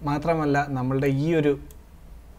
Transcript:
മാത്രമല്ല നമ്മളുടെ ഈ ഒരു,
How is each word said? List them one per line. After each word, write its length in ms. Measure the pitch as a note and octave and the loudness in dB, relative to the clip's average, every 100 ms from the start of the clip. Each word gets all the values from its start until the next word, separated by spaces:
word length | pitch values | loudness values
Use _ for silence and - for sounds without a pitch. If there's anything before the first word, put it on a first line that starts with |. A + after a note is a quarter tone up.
മാത്രമല്ല 640 | D3 D3 E3 E3 D3 C#3+ C#3+ | -4 -2 0 0 2 2 0
നമ്മളുടെ 380 | C3 B2+ C3+ C#3+ | -2 -2 0 2
ഈ 280 | C#3 D#3 | 2 2
ഒരു, 240 | E3 D3 C#3+ - - - - - - - | 4 4 2 -4 -18 -20 -20 -20 -20 -20